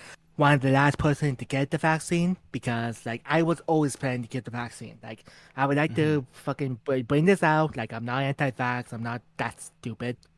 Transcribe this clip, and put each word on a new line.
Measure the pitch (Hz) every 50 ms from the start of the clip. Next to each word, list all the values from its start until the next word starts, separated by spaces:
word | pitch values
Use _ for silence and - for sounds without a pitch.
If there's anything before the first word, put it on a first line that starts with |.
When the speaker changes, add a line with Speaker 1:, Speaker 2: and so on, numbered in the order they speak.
| - - - - _ _ _
Speaker 1:
one | - 147 143 147
of | 139
the | 131 135
last | 135 135 143 147 -
person | - - 151 139 - 151 143 127
to | - 120
get | - 139 135 143 -
the | 170
vaccine | 151 - 160 160 156 - - 175 170 170 180 185 - - -
because, | - 117 - 127 117 117 117 117 110 - -
like, | 120 117 120 -
I | - 147 165
was | 165 165 165 - -
always | - 160 156 151 139 -
planning | - 143 131 123 123
to | 117 110
get | - 127 -
the | 117
vaccine. | 117 120 117 117 - - 113 107 - -
Like, | - 113 113 - - - - - - - -
I | - -
would | 139 143
like | 147 151 156 117
to | 156 151 156 151 143
Speaker 2:
Mm-hmm. | 123 -
Speaker 1:
fucking | - - - 147 135 - 143 131 127 - -
br-, | 143 135 131
bring | 120 - 143 151 160
this | 190 196 -
out. | 175 156 156 156 156 151 -
Like, | 127 113 -
I'm | 113 113 117
not | 120 123 135 139
anti-vax. | 135 143 - 147 135 117 - 127 123 123 123 120 - 120
I'm | 110 117
not | 117 120 120 - _ _
that | - 120 117 - -
stupid, | - - - _ - 120 107 - 123 123 120 - _ _ _